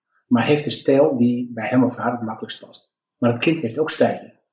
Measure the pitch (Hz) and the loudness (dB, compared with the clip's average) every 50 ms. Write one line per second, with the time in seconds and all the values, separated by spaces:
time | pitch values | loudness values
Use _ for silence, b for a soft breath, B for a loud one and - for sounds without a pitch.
0 | _ _ _ _ _ - 123 120 117 - 151 147 147 143 - - - 147 135 135 | _ _ _ _ _ -2 0 0 2 2 0 0 0 0 -2 0 2 2 4 4
1 | 151 156 135 117 120 123 120 123 123 - 117 113 110 - 127 131 120 - - - | 4 4 2 2 2 2 2 0 -4 -8 -8 -8 -6 0 2 2 2 2 0 -2
2 | 110 120 123 113 113 110 110 - 117 - - - - - - - _ _ _ _ | -4 -4 -4 -4 -6 -8 -10 -10 -10 -12 -12 -12 -14 -18 -20 -20 _ _ _ _
3 | _ _ _ - 127 117 117 117 - 165 160 - - 113 120 117 - - - - | _ _ _ -2 0 0 0 2 0 0 0 0 -2 -4 -4 -2 -2 0 2 2
4 | 127 - - - - - _ _ _ _ | 2 0 0 -4 -12 -18 _ _ _ _